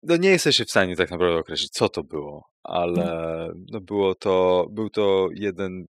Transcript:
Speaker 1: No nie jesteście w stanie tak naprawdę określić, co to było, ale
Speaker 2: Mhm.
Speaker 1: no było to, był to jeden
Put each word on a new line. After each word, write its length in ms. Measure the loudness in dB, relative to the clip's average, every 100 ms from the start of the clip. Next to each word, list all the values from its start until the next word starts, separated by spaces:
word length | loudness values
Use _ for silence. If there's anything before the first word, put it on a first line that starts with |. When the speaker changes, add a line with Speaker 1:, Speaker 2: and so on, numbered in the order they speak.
Speaker 1:
No 140 | 2 2
nie 120 | 6
jesteście 360 | 4 4 2 2
w 40 |
stanie 260 | 2 2 2
tak 160 | -2
naprawdę 280 | 2 2 2
określić, 300 | -2 -8 -8
co 180 | -2 -2
to 140 | -2
było, 420 | -8 -10 -10 -14 _ _
ale 400 | -6 -2 0 0
Speaker 2:
Mhm. 600 | -2 -4 -6 -6 -8 -12 -12
Speaker 1:
no 100 | -14
było 340 | -6 0 0 0
to, 500 | 0 2 4 4 0
był 180 | -4 -6
to 380 | 0 2 2 0
jeden 520 | -2 -6 -6 -8 -8 -14